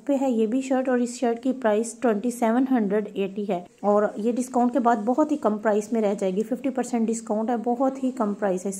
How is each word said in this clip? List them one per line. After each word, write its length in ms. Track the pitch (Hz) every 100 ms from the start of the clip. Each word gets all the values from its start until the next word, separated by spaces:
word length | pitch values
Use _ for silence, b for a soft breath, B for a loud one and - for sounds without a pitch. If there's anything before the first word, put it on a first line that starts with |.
| -
पे 80 | 277
है 140 | 269
ये 140 | 226 214
भी 140 | 262
शर्ट, 260 | 262 262 262
और 140 | 247
इस 160 | 240 -
शर्ट 240 | 240 233
की 100 | 262
प्राइस 480 | 247 220 208 226 -
ट्वेंटी 280 | 247 208 240
सेवन 360 | 240 226 240 262
हंड्रेड 420 | 254 196 214 202 -
एटी 280 | 196 202
है। 200 | 202 180 180 _
और 300 | 202 208 208 220
ये 140 | 226
डिस्काउंट 400 | 233 247 240 247
के 60 | 262
बाद 200 | 233 226
बहुत 340 | 208 254 302
ही 40 | 285
कम 220 | 214 208
प्राइस 340 | 220 208 214
में 80 | 226
रह 140 | 202
जाएगी, 280 | 202 190 190
फिफ्टी 280 | 220 254 269
परसेंट 360 | 262 240 240 220
डिस्काउंट 440 | 226 - 214 226
है, 60 | 233
बहुत 460 | 240 240 262 269
ही 60 | 254
कम 240 | 247 208
प्राइस 320 | 196 202 185
है। 60 | 196